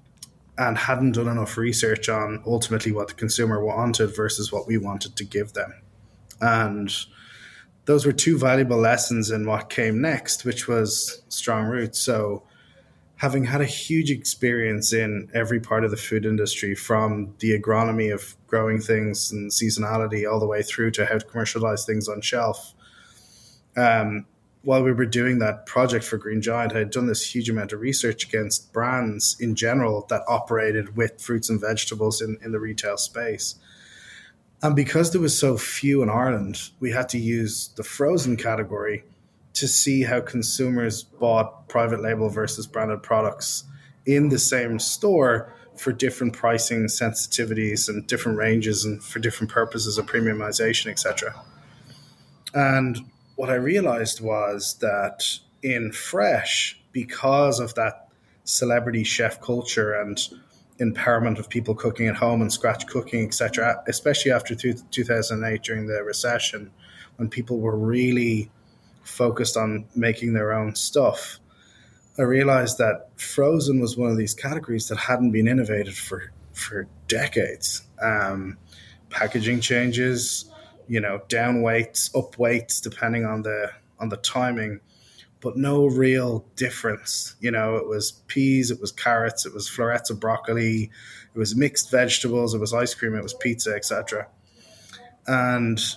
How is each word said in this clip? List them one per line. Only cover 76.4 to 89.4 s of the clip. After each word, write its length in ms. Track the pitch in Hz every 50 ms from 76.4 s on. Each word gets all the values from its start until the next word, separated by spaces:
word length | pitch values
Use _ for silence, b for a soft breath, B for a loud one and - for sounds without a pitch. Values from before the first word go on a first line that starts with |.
| - -
for 360 | - - - - 107 101 95 - - - - -
decades. 760 | 113 113 - - - 117 92 - - - - - - - - - - -
Um, 580 | 107 113 107 104 101 95 98 95 95 95 95 - B B B B B B B B _ _
packaging 500 | - - 110 107 - 120 104 117 123 120
changes, 840 | 117 - 123 120 123 123 117 123 127 127 127 120 - - - - - B B B B B B B - 120
you 120 | 117 110
know, 220 | 104 101 98 98 - -
down 340 | 117 117 117 123 123 120
weights, 520 | 117 113 113 117 113 - - - - - -
up 220 | 135 123 - - 117
weights, 440 | 120 117 120 117 117 - - -
depending 440 | - 110 - - 120 117 113 117 113
on 160 | 110 110 110
the, 300 | 107 110 107 107 104 101 - - _ _ _ -
on 100 | - 110
the 80 | 101 -
timing, 640 | - - - 127 127 123 120 117 107 107 101 101 b b b b b b b b b b _ _
but 160 | - 120 - 131
no 280 | 139 143 143 143 143 139
real 580 | 127 127 131 131 131 131 123 120 117 113 - - _
difference. 800 | - 131 120 - - - 113 104 - - - - - - - - -
You 120 | 110 120
know, 240 | 117 110 110 110 113
it 120 | 107 92 107
was 240 | 107 104 98 - - - _ -
peas, 440 | - 139 135 135 135 131 123 117
it 80 | 117 -
was 120 | 101 95
carrots, 540 | - - - 127 117 117 113 110 - -